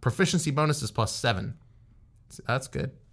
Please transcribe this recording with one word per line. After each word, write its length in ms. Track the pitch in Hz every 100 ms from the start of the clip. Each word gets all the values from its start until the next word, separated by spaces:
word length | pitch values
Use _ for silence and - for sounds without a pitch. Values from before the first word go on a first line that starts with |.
proficiency 520 | 127 - 185 165 147
bonus 300 | 143 151 147
is 80 | 107
plus 200 | - 110
seven. 420 | - 123 98 107 - - - - - - - - - -
That's 220 | 127 -
good. 240 | - 135 - -